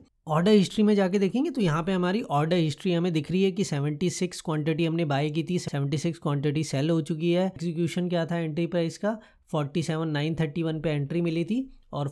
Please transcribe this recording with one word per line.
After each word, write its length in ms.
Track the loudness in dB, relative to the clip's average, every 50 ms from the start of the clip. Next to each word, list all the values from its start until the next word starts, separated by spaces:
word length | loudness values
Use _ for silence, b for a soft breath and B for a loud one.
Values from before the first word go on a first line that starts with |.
| -10 _ _ _ -6 -2
ऑर्डर 240 | 0 2 4 6
हिस्ट्री 320 | 6 6 6 4 2 2 4
में 100 | 4 6
जाके 240 | 4 4 2 2 2
देखेंगे 320 | 2 2 2 0 0 0
तो 100 | 0 0
यहाँ 220 | 2 2 2 0
पे 100 | 0 0
हमारी 300 | 0 0 2 0 0 -2 -2 -2
ऑर्डर 260 | 0 0 2 2 2
हिस्ट्री 360 | 2 2 2 0 -2 0 0
हमें 200 | 2 2 2 2
दिख 180 | 0 0 0 0
रही 120 | 2 2 2
है 60 | 2
कि 120 | 2 0 -2
सेवेंटी 460 | 0 0 0 0 -2 -2 0 -2 -2
सिक्स 300 | 0 -2 -4 -4 -6 -6
क्वांटिटी 440 | -4 -2 -2 0 0 0 0 2 0
हमने 200 | 0 2 0 0
बाय 260 | 0 0 0 0 0
की 120 | -2 -2
थी, 160 | -2 -2 -2 -2
सेवेंटी 400 | -2 -2 -2 -2 -2 0 -2 -2
सिक्स 200 | -2 -2 -4 -2
क्वांटिटी 460 | -2 -2 0 0 0 0 0 0 -2
सेल 260 | -2 -2 0 0 2
हो 100 | 0 0
चुकी 300 | 0 -2 -4 -2 0 0
है। 140 | 2 2 0
एग्जीक्यूशन 640 | 0 -2 -4 -6 -4 -2 -2 -2 -2 -2 -2 -2 0
क्या 180 | 0 -2 -2
था 120 | -2 -2 -2
एंट्री 280 | -2 -2 -2 -2 -2
प्राइस 320 | -2 0 0 -2 -2 -4 -4
का, 180 | -4 -4 -4 -4 B B B B B -6
फ़ोर्टी 320 | -4 -4 -2 -2 -2 -2
सेवन 260 | -2 -2 -2 -2 -2 -2
नाइन 280 | -2 -2 -2 -2 0 -2
थर्टी 220 | -2 -2 -2 -2
वन 180 | -2 -2 -2 -2
पे 100 | -2 -2
एंट्री 300 | -2 -2 -2 -2 -2 -2
मिली 220 | -2 0 0 -2 -2
थी 220 | -2 -2 -4 -4 -6 B B B B
और 160 | -6 -4 -4 -6